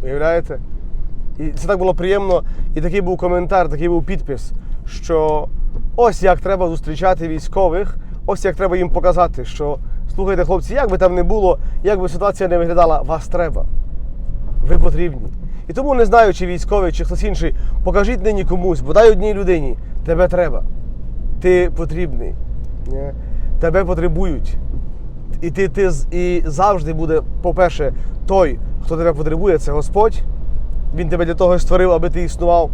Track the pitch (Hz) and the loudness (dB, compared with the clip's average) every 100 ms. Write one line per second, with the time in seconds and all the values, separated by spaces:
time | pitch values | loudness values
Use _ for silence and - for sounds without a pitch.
0 | 127 143 156 170 - 139 - - - - | -4 -2 0 0 -2 -6 -6 -6 -4 -2
1 | - - - - 151 - - 196 185 175 | -2 -2 -2 -2 -4 -2 -2 0 0 0
2 | 180 202 196 175 - - - 156 165 190 | 0 0 2 0 0 -2 -2 0 0 0
3 | 180 180 180 180 175 190 165 143 170 170 | -2 -2 -2 -2 0 0 0 0 0 0
4 | - 190 - - - - - - - - | 0 -4 -4 -6 -4 -6 -4 -6 -6 -10
5 | - 160 156 151 147 - - - - - | -2 0 0 0 -2 -2 -2 -2 -2 2
6 | 240 190 185 180 185 196 180 165 - 151 | 0 2 2 2 0 -2 -2 -2 -4 -2
7 | 185 180 165 156 - 196 185 170 202 - | 0 0 -2 -4 -4 0 0 0 -2 -4
8 | - - - 196 190 180 190 180 170 180 | -8 -8 -4 -2 -2 -2 -2 0 2 2
9 | 175 170 170 143 123 - 147 143 - - | 2 2 0 -2 -8 -6 -4 -4 -4 -4
10 | - - 190 185 170 185 - 240 247 185 | -2 -2 0 0 2 0 0 -2 0 2
11 | 185 180 175 214 190 165 - - 190 208 | 2 4 2 4 2 2 0 0 0 0
12 | 180 170 202 185 190 175 170 180 170 151 | -2 -2 -2 -2 0 0 2 4 4 2
13 | 131 160 - 180 165 - - - - - | 0 -4 -2 -2 0 0 0 0 0 -4
14 | - - - - - - - 175 143 139 | -6 -6 -4 -4 -2 2 6 8 8 6
15 | 175 131 107 - - - - 165 277 254 | 0 -2 -8 -6 -8 -8 -6 -4 0 2
16 | 226 233 220 180 180 175 - 208 185 - | 6 6 6 2 -2 -2 0 0 0 0
17 | - 180 214 196 170 - - - 180 180 | -2 0 0 0 0 0 0 0 2 2
18 | 202 240 214 202 185 180 185 156 127 180 | 2 0 0 0 0 0 0 -2 2 4
19 | 226 196 214 202 196 170 135 127 - - | 6 4 0 -2 0 0 0 -4 -4 -6
20 | - 165 180 180 165 123 - - - - | -2 2 2 2 0 0 -2 -2 -6 -6
21 | - - - - 185 180 180 - 160 151 | -6 -4 -2 0 2 2 2 -2 -4 -4
22 | 151 123 110 104 - - - - - - | -2 -2 -2 -4 -4 -4 -6 -6 -4 -4
23 | 143 - - - - - 165 175 185 170 | -6 -8 -4 -2 0 2 2 2 0 0
24 | 143 156 185 139 - - - - - - | 0 0 0 0 -2 -2 -2 -4 -4 -6
25 | - - - - 170 165 196 196 190 170 | -8 -10 -8 -4 -4 -2 -2 0 0 0
26 | - 175 180 196 - 143 202 190 151 156 | 0 0 0 0 -2 0 0 0 -2 -2
27 | 165 160 - - 180 175 175 - 139 - | 0 0 -2 -4 -2 2 2 2 -2 -2
28 | - - - 190 165 117 - - - 165 | -4 -4 0 2 2 0 -4 -2 -2 0
29 | 165 151 123 160 202 160 - 147 143 190 | 0 0 0 2 2 2 2 0 0 2
30 | 214 - - - - - - - - - | 2 2 -2 -2 0 0 0 0 0 -2
31 | 175 165 165 165 185 180 - 180 180 170 | -2 0 0 2 4 4 4 4 4 2
32 | 175 175 170 - 170 170 156 | 2 0 -2 0 2 2 2